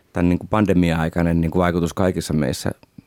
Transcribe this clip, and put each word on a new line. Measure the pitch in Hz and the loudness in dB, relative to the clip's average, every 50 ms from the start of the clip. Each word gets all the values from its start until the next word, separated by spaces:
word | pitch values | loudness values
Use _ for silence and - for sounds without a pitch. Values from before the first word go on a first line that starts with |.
| _ _ | _ _
tän | - 92 87 87 | -4 0 2 2
niin | 87 85 | 2 0
kuin | - - | -2 -2
pandemia-aikainen | 107 107 107 95 92 90 87 85 82 80 80 82 - 87 85 85 85 82 | 0 0 2 2 2 2 2 2 2 0 -2 -2 -2 0 0 2 2 0
niin | 82 80 | 0 0
kuin | 80 92 | 0 2
vaikutus | 87 87 85 87 85 80 - | 2 2 2 0 -2 -2 -2
kaikissa | - 95 92 90 82 - - 78 | 0 0 0 0 -2 -4 -2 -2
meissä. | 76 71 65 87 - - - - _ - _ _ - _ | 0 0 -2 -4 -4 -6 -8 -8 _ -20 _ _ -20 _